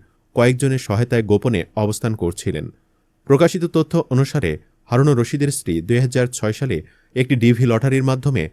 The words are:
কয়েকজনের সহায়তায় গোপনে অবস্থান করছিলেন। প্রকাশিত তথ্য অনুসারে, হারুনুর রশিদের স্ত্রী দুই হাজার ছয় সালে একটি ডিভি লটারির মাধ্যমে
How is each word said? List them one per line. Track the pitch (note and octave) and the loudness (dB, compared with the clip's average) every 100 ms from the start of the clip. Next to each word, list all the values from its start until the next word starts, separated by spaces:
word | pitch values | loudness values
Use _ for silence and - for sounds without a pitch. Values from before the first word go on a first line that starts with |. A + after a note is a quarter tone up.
| - _ _ - | -8 _ _ 2
কয়েকজনের | A#2+ B2+ C#3 C3 | 2 2 0 -2
সহায়তায় | - G#2 A#2+ A#2+ | -2 -2 0 0
গোপনে | G#2 G#2 C3 G#2 - - | 2 2 2 -2 -4 -4
অবস্থান | G#2+ G#2+ A#2 | -4 -2 -6
করছিলেন। | A2 F2 - G2+ D#2 D2 - _ _ _ _ | -4 -4 -4 -6 -6 -8 -14 _ _ _ _
প্রকাশিত | - C#3 E3+ F#3 | 0 2 4 2
তথ্য | E3+ D#3+ D#3 E3+ - | -2 -2 0 -2 0
অনুসারে, | B2+ C#3 D3+ F2+ D2+ - _ | 0 0 -2 -2 -4 -10 _
হারুনুর | _ B2 D3 B2 | _ 2 4 2
রশিদের | A#2 D3 C#3+ | 0 -2 -2
স্ত্রী | - - E2 | -4 -4 -4
দুই | E2+ A#2+ | 0 0
হাজার | B2+ B2+ B2 | 0 0 -2
ছয় | - G#2+ | -2 -4
সালে | A2 C3+ E2+ - _ _ B2+ | -4 -4 -4 -8 _ _ -4
একটি | C3 C3 | 0 2
ডিভি | A#2+ A#2+ B2 | 4 4 4
লটারির | A2+ C3+ C3+ C3 | 2 2 0 0
মাধ্যমে | C3 C#3 B2 D#2+ | 0 -2 -2 -4